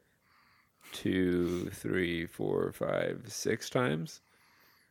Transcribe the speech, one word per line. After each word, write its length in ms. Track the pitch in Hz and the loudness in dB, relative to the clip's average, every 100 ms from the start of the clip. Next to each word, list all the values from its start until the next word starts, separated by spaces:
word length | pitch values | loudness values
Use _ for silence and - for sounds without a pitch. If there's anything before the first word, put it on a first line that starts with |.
| _ _ _ _ _ _ _ _ - | _ _ _ _ _ _ _ _ -16
two, 800 | - 104 95 92 90 87 90 92 | -4 0 4 4 4 2 0 -4
three, 560 | - - 95 87 85 82 | -6 -2 0 2 0 -4
four, 460 | - 50 50 50 | -4 0 2 0
five, 500 | - - 50 50 50 - | 0 0 0 0 -4 -8
six 420 | - - 113 - | -4 0 -2 0
times. 500 | 135 127 156 165 - _ _ _ _ - _ _ | 0 2 0 -4 -10 _ _ _ _ -20 _ _